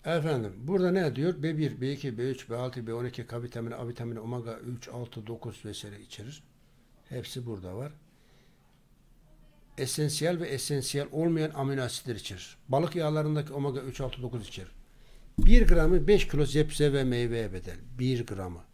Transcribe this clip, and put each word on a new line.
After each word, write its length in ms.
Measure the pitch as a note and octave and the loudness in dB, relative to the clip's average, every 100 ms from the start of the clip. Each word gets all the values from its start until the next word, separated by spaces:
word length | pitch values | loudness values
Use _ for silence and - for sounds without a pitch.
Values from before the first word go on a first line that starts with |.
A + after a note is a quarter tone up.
Efendim, 480 | - E3 D#3 C3+ G#2 F#2 | -2 -2 0 0 -2 -8
burada 340 | C3 F#3+ F3+ | -2 2 2
ne 260 | F#3 D#3+ A#2+ | 2 0 0
diyor? 260 | D#3+ D#3+ | -2 -2
B 160 | D#3 D#3 | -4 -2
bir, 220 | D3 A2+ | -2 -2
B 120 | C3 | -6
iki, 260 | C#3 C#3 A2 | -4 -6 -4
B 120 | B2+ | -4
üç, 200 | B2+ - | -6 -6
B 60 | A#2 | -6
altı, 300 | B2+ B2 A2+ | -6 -6 -8
B 80 | |
on 100 | A#2 | -6
iki, 220 | A#2+ A#2+ A#2 | -6 -8 -10
K 160 | A#2 | -10
vitamini, 320 | A#2+ A#2 A#2 | -8 -8 -8
A 140 | A#2 A#2+ | -8 -10
vitamini, 320 | A#2+ A#2 A2+ | -8 -8 -8
omega 380 | A2+ B2 A#2 A2+ | -8 -8 -8 -10
üç, 300 | A#2+ B2 - | -10 -12 -12
altı, 380 | A#2+ A#2+ A#2 G#2+ | -12 -12 -12 -12
dokuz 380 | A#2 A#2+ G2 | -12 -12 -12
vesaire 360 | G#2+ G#2 G#2 G2+ | -12 -12 -14 -16
içerir. 420 | G#2+ - A2 D3+ - _ _ _ _ - - | -18 -16 -16 -18 -20 _ _ _ _ -20 -12
Hepsi 380 | B2+ B2 C3 A#2+ | -12 -10 -10 -10
burada 300 | G#2 F2+ G2 | -10 -10 -10
var. 160 | C#3+ - - _ _ - _ _ _ _ _ _ _ - - - - - - - | -10 -14 -20 _ _ -20 _ _ _ _ _ _ _ -20 -20 -20 -20 -20 -20 -8
Esansiyel 600 | B2+ - D3+ D3+ D#3 F3 | -6 -2 -2 0 -2 -2
ve 80 | E3 | -4
esansiyel 600 | C3 - C#3+ B2+ C#3+ C#3+ | -6 -4 -4 -2 -4 -4
olmayan 380 | D3+ E3+ D#3+ D#3 | -2 0 2 -2
amino 320 | D3+ C3+ C3+ | -2 -2 -2
asitler 340 | A#2+ - C3 G#2+ | -4 -6 -8 -8
içerir. 400 | - F#2 - - - | -8 -12 -14 -20 -2
Balık 280 | C#3 E3+ E3+ | 0 0 -2
yağlarındaki 560 | D3+ D#3 D3+ D3+ D3 | 0 0 0 -2 -2
omega 280 | C#3 C#3 C3 | -4 -4 -4
üç, 200 | C3 - | -8 -6
altı, 220 | C3 B2 | -6 -6
dokuz 260 | B2 A#2+ G2+ | -8 -8 -8
içerir. 240 | - F2+ - - - - - - - | -12 -14 -18 -20 -20 -20 -20 -6 8
Bir 280 | - A#3 - | 12 12 12
gramı 400 | E3+ D#3 F3+ D3 | 10 8 6 6
beş 220 | E3+ - | 4 4
kilo 180 | C#3+ C#3 | 0 2
sebze 460 | D3 D3+ - D3 | 2 0 2 2
ve 120 | C#3 | 2
meyveye 480 | B2 A#2+ A#2+ A#2 G#2+ | 0 0 0 -2 -4
bedel. 240 | F#2 F2+ F2 F#2 B2 | -6 -10 -12 -12 -4
Bir 280 | B2+ B2 A2+ | -2 0 -4
gramı. 380 | F#2+ F2+ E2+ - | -6 -8 -10 -16